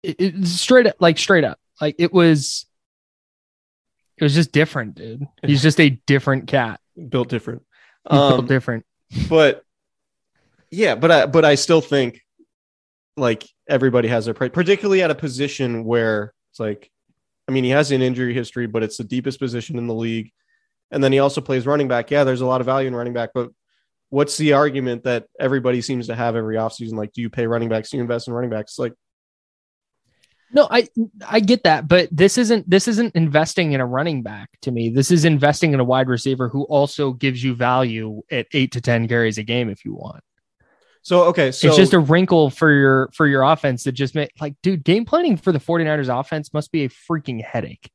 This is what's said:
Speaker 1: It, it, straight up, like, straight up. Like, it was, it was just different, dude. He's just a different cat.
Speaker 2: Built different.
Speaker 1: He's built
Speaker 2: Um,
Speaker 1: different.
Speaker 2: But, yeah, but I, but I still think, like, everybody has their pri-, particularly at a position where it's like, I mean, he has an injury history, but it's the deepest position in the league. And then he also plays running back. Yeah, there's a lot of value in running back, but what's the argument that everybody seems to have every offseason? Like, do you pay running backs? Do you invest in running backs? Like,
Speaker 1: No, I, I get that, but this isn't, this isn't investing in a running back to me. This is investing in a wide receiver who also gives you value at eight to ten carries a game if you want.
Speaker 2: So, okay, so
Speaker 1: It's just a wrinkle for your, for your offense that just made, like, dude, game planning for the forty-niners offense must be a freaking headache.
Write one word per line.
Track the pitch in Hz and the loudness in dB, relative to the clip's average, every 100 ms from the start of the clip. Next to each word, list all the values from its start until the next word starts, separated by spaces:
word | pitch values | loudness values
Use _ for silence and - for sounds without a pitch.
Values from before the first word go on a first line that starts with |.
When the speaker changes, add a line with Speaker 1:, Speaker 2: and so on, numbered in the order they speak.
Speaker 1:
It, | 185 151 | -10 -2
it, | 190 175 180 | -2 0 -4
straight | 175 - 254 226 | -2 4 6 4
up, | - | 4
like, | 170 156 | 2 2
straight | - 185 | 2 2
up. | 127 - _ _ | 2 -6 _ _
Like, | 151 147 | -6 -2
it | 170 | 0
was, | 185 170 156 131 - - _ _ _ _ _ _ _ _ _ _ _ _ _ _ _ | 4 4 4 0 -10 -14 _ _ _ _ _ _ _ _ _ _ _ _ _ _ _
it | |
was | 147 | 0
just | 147 165 | 2 2
different, | 147 156 143 110 - | 0 0 -2 -10 -12
dude. | 113 117 143 _ | -16 -14 -16 _
He's | - 143 | 0 2
just | 156 151 | 2 4
a | 147 | 4
different | 123 - 139 139 135 - | 2 0 0 0 -4 -2
cat. | 139 117 - _ - 151 | -2 -2 -8 _ -20 -6
Speaker 2:
Built | 131 120 | -4 -4
different. | 120 - 117 _ _ _ _ - | -6 -8 -14 _ _ _ _ 2
Speaker 1:
He's | 139 | 4
built | 143 127 | 6 2
Speaker 2:
Um, | 123 | 2
Speaker 1:
different. | 131 127 113 _ _ _ - - | -2 -2 -10 _ _ _ -8 0
Speaker 2:
But, | 160 147 - _ _ _ _ _ _ _ _ _ _ _ | 4 4 2 _ _ _ _ _ _ _ _ _ _ _
yeah, | 170 208 110 | -2 0 2
but | 160 | 4
I, | 160 135 | 4 4
but | 160 151 | 4 4
I | 143 | 4
still | - 165 | 2 0
think, | - 143 123 - _ _ _ _ _ _ _ _ _ - | 2 -2 -2 -6 _ _ _ _ _ _ _ _ _ -4
like, | 123 110 - _ - | -2 -2 -8 _ -4
everybody | 139 131 123 113 | 0 2 2 0
has | 120 110 | -2 -4
their | |
pri-, | 110 127 | -6 -4
particularly | 165 175 196 208 190 | -2 0 0 2 0
at | 170 | 0
a | 139 | -2
position | 156 123 143 - 127 117 113 | -6 -6 -6 -4 -4 -4 -2
where | 120 113 107 104 _ _ | 0 0 -2 -6 _ _
it's | - | -10
like, | 110 104 _ _ _ _ _ _ - | -8 -8 _ _ _ _ _ _ -4
I | |
mean, | 131 | -2
he | 127 | 2
has | 139 147 | 2 2
an | 135 | 0
injury | 127 123 127 | 0 -2 -4
history, | 123 117 - 117 | -4 -6 -8 -6
but | 113 | -4
it's | 110 - | -4 -8
the | |
deepest | 107 123 127 131 | -8 -6 -6 -6
position | 131 120 113 131 | -8 -8 -10 -10
in | 120 | -8
the | |
league. | 113 113 113 110 _ _ _ _ _ _ | -6 -6 -6 -10 _ _ _ _ _ _
And | - | -2
then | 135 | 2
he | 135 | 2
also | 139 139 | 2 -2
plays | 127 131 120 | -4 -4 -2
running | 147 135 | -2 -2
back. | 123 117 | -4 -2
Yeah, | 143 | 0
there's | 135 127 | 0 0
a | 127 | -2
lot | 127 | -2
of | 127 | 0
value | 135 131 | -2 -2
in | 123 | -6
running | 120 | -6
back, | 120 113 | -6 -6
but | 127 120 _ _ _ _ _ _ | -6 -8 _ _ _ _ _ _
what's | 135 143 - | -2 -2 0
the | 156 | 2
argument | 139 151 135 127 120 131 | 4 2 0 -6 -6 -4
that | 120 - - | -4 -6 -6
everybody | 135 135 123 123 | -2 -2 -2 -2
seems | 117 127 113 | -4 -6 -6
to | 117 | -4
have | 117 117 | -4 -4
every | 110 110 | -4 -4
offseason? | 110 - 117 | -4 -8 -10
Like, | 110 107 | -8 -10
do | - | -8
you | 117 | -8
pay | - 113 | -4 -4
running | 117 117 | -2 -2
backs? | 110 107 | -4 -6
Do | 139 | -8
you | |
invest | 120 117 120 | -6 -6 -6
in | 120 | -8
running | 123 | -6
backs? | 110 107 - | -8 -10 -8
Like, | 123 - _ _ _ _ _ _ _ _ _ _ _ _ _ _ _ | -10 -10 _ _ _ _ _ _ _ _ _ _ _ _ _ _ _
Speaker 1:
No, | 254 - | 2 2
I, | 240 226 - 226 - - | 2 0 -6 -6 -8 -2
I | 220 | 0
get | 202 240 | 2 2
that, | 170 156 143 | 4 2 4
but | 180 170 | 2 2
this | 151 190 - | 2 2 4
isn't, | 226 226 180 | 0 0 2
this | 190 240 | 2 2
isn't | 214 233 170 | -2 0 0
investing | 160 151 160 - 165 | 2 2 0 -2 -2
in | 139 | -2
a | 123 | -2
running | 127 165 143 | -4 -4 -4
back | 110 104 117 _ | -8 -14 -20 _
to | - | -8
me. | 120 117 | -4 -2
This | 123 135 | 0 2
is | 180 160 | 4 4
investing | 147 143 143 165 | 4 2 2 0
in | 139 | 0
a | |
wide | 123 131 127 | 2 0 0
receiver | 123 139 131 123 | -2 -2 -4 -4
who | 139 143 | -4 -2
also | 147 143 - 139 | 0 0 -2 -4
gives | 127 139 127 | -2 -4 -2
you | 131 120 | -4 -2
value | 123 127 127 113 110 107 - | 0 0 0 -4 -8 -12 -8
at | 135 113 | -8 -4
eight | 147 131 | -2 -2
to | 123 | -2
ten | 123 117 113 | -2 0 0
carries | 117 113 107 | 0 0 -4
a | |
game | 107 120 117 | -6 -4 -4
if | 98 | -8
you | - - | -12 -14
want. | - - _ _ _ _ _ _ _ _ | -14 -18 _ _ _ _ _ _ _ _
Speaker 2:
So, | - 180 | 0 4
okay, | 175 175 135 | 4 4 0
so | 127 147 | 2 4
Speaker 1:
It's | 151 | 6
just | 185 | 6
a | 175 | 4
wrinkle | 143 165 185 170 147 | 4 2 4 4 2
for | - 160 | 2 4
your, | 143 139 131 131 | 6 6 4 0
for | - 151 | 0 2
your | 139 | 4
offense | 135 156 143 123 139 | 2 2 0 -2 -6
that | |
just | 127 135 | -4 -4
made, | 156 143 _ | -4 -6 _
like, | 151 143 | -12 -4
dude, | 180 185 | -4 -2
game | 143 196 233 | 0 0 2
planning | 320 349 196 | 0 0 0
for | - | 0
the | 151 | -2
forty-niners | - 170 156 151 131 | -2 -2 0 -2 -2
offense | 123 139 156 147 | -4 -4 -8 -6
must | 151 147 | -8 -4
be | 165 | -4
a | 135 | -4
freaking | _ _ 165 143 117 | _ _ -6 -6 -10
headache. | - 120 85 - - | -8 -8 -8 -16 -20